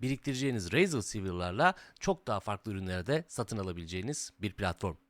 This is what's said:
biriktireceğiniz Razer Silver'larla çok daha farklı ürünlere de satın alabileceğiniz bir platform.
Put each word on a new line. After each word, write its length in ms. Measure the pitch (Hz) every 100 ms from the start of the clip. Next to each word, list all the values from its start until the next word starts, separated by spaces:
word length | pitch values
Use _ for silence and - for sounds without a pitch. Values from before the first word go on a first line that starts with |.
biriktireceğiniz 720 | 131 139 - 131 139 120 87
Razer 280 | 113 190 143
Silver'larla 760 | 104 107 95 90 90 95 175 190 - -
çok 260 | - 180 -
daha 140 | 104
farklı 320 | - 101 -
ürünlere 340 | 98 95 92 90
de 180 | 147 170
satın 300 | - 110 107
alabileceğiniz 760 | 92 87 82 92 107 147 - -
bir 120 | 104
platform. 420 | - 95 85 98 78 _